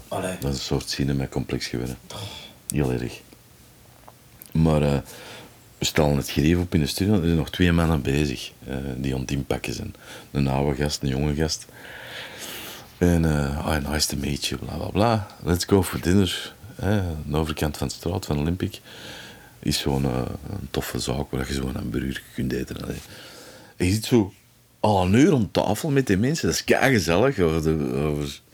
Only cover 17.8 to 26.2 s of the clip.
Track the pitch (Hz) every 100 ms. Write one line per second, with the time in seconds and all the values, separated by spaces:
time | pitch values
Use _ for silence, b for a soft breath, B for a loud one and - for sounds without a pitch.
17.8 | 65 - 80 101 - 73 78 90 98 -
18.8 | B B B B B B B B - 76
19.8 | 73 67 67 64 - - - 67 67 71
20.8 | - 60 65 65 69 65 65 69 65 62
21.8 | 62 65 65 - - - - - - -
22.8 | - - - B B B B B B -
23.8 | 92 107 - 120 98 - _ _ _ _
24.8 | 107 98 92 113 175 139 95 - - 107
25.8 | 160 139 127 95